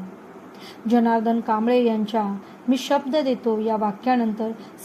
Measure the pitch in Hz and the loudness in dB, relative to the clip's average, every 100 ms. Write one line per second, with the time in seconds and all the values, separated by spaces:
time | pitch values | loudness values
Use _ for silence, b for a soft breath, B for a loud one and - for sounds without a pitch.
0 | - - - - - B B B 220 240 | -12 -16 -18 -20 -20 B B B 2 4
1 | 226 226 226 233 233 214 226 247 240 220 | 4 2 2 0 0 0 4 4 4 2
2 | 208 226 202 196 B B - 262 - 285 | 0 0 -2 -4 B B -2 0 2 0
3 | 285 302 269 247 240 220 220 220 214 202 | 2 0 2 0 0 0 0 0 -2 0
4 | 247 247 226 208 220 220 B - | 0 2 2 -2 -4 -6 B -14